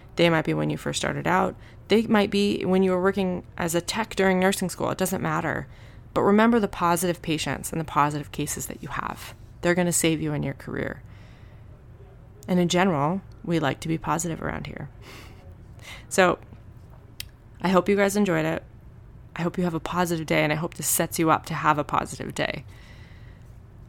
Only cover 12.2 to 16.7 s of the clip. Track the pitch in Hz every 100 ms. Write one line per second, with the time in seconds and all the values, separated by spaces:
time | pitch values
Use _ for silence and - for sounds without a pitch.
12.2 | - - - 180 175 175 196 147 147 196
13.2 | - - - 165 139 135 160 160 151 156
14.2 | 165 156 - 156 156 - - - - -
15.2 | - - - - - - - - - -
16.2 | 180 - - - -